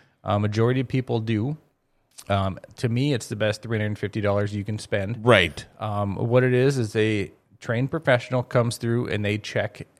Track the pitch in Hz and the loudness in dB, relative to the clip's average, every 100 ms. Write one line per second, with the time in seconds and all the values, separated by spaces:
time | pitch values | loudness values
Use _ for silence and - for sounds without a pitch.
0 | _ _ 101 101 104 104 117 127 127 131 | _ _ -2 0 0 2 2 2 0 -2
1 | 123 120 110 110 120 156 _ _ _ _ | -2 -2 0 -2 -2 -6 _ _ _ _
2 | _ - - 101 98 90 - - 120 117 | _ -14 -2 0 0 -4 -12 -6 -2 0
3 | 147 123 - 104 107 104 113 110 107 107 | 0 0 -4 -2 -2 -2 -4 -2 -2 -4
4 | 101 113 101 101 101 104 101 104 - 104 | -6 -2 0 0 0 -4 -6 -8 -4 -4
5 | 95 117 117 107 85 - - - 107 104 | -2 0 6 6 6 0 -16 -10 -6 -2
6 | 101 92 117 123 127 123 131 139 107 110 | -2 -2 0 2 4 4 2 2 -2 0
7 | 107 107 92 - _ _ - 117 135 160 | 0 0 -2 -8 _ _ -6 -2 -2 -2
8 | 151 120 - 131 120 127 117 - 117 117 | 2 2 2 -2 0 2 0 0 -2 0
9 | - 104 104 104 - 117 104 - - - | 0 -2 0 -2 -4 -4 -4 -6 -18 -6